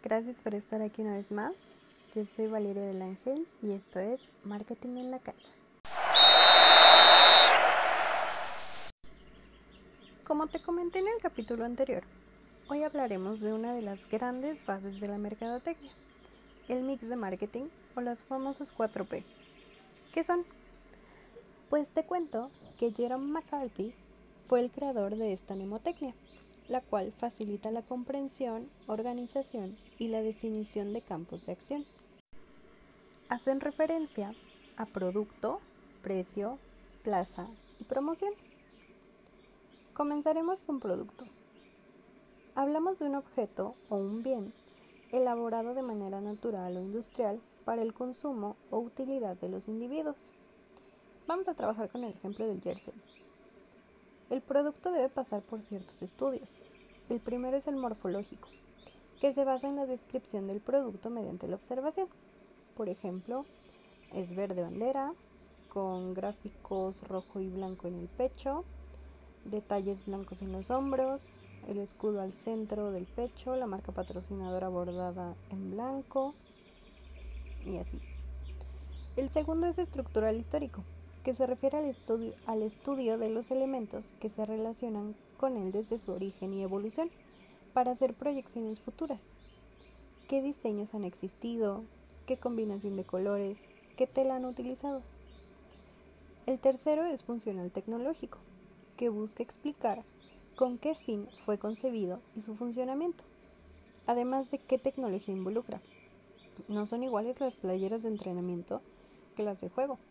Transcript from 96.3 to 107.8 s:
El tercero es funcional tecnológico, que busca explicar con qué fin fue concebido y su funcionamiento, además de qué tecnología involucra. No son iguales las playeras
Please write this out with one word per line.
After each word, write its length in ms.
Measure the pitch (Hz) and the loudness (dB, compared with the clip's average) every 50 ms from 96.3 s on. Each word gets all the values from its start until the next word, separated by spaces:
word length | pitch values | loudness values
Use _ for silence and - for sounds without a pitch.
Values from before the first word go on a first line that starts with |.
| - - - | -20 -12 -4
El 140 | - 262 254 | -4 -4 4
tercero 440 | - 269 262 254 - 311 302 311 330 | 4 2 2 4 2 2 2 2 2
es 220 | 349 302 247 - | 0 -2 -4 -6
funcional 460 | - 240 233 - 226 196 185 175 180 | -6 -8 -4 -4 -6 -4 -4 -6 -6
tecnológico, 640 | - 202 196 - 226 233 240 277 320 - - - - - - - - - - - - - - - - | -6 -6 -6 -6 -6 -4 -2 -4 -4 -4 -8 -14 -14 -18 -20 -20 -20 -20 -20 -20 -20 -20 -20 -20 -8
que 140 | - 240 233 | -2 -2 -2
busca 340 | 214 208 214 214 - - 233 | 0 -2 -6 -6 -6 -8 -10
explicar 640 | - - - - 285 - - - 233 196 226 - - - - - - - - - - - | -10 -10 -8 -6 -8 -6 -2 -2 -2 -2 -2 -6 -16 -20 -20 -20 -20 -20 -20 -20 -20 0
con 220 | - 262 254 247 | 0 0 0 0
qué 180 | 240 - 302 311 | -2 -2 -2 -2
fin 320 | - - - 226 208 202 - - - - | -2 -4 -4 -4 -4 -6 -8 -14 -10 -2
fue 160 | - 208 202 | -2 -2 0
concebido 640 | - 214 226 - - 262 240 226 202 180 180 - - - - | -2 -6 -6 -2 -4 -2 -2 0 -2 -2 -4 -6 -10 -12 -14
y 40 | 226 | -12
su 140 | 214 - 214 | -10 -10 -8
funcionamiento, 680 | 214 247 240 233 247 254 254 262 285 330 349 339 - - - - - - - - - - - - - - - - - - | -6 -6 -6 -4 -4 -4 -2 -2 -2 -2 -2 -4 -6 -12 -20 -20 -20 -20 -20 -20 -20 -20 -20 -20 -20 -20 -20 -20 -8 -2
además 440 | - 240 240 240 247 262 269 269 247 | 0 0 2 2 0 0 0 0 -2
de 100 | - 269 | -6 -8
qué 180 | - - 262 | 0 0 0
tecnología 580 | 254 - 269 269 - 262 220 185 202 - - 190 | 2 2 0 -2 0 -2 -2 -2 -2 -4 -4 -4
involucra. 460 | 190 185 185 214 226 240 - 220 202 - - - - - - - - - - - - - - - - - - | -4 -2 -2 -2 -2 -2 -4 -10 -10 -12 -18 -20 -20 -20 -20 -20 -20 -20 -20 -20 -20 -20 -20 -20 -18 -10 -6
No 160 | 208 208 208 | -4 -4 -2
son 180 | 208 233 233 247 | -2 -4 -4 -4
iguales 380 | 262 240 202 220 240 254 - | -2 -2 -2 -2 -2 -2 -2
las 140 | 277 254 240 | -2 -4 -4
playeras 480 | - - 185 185 190 | -4 -4 -2 0 0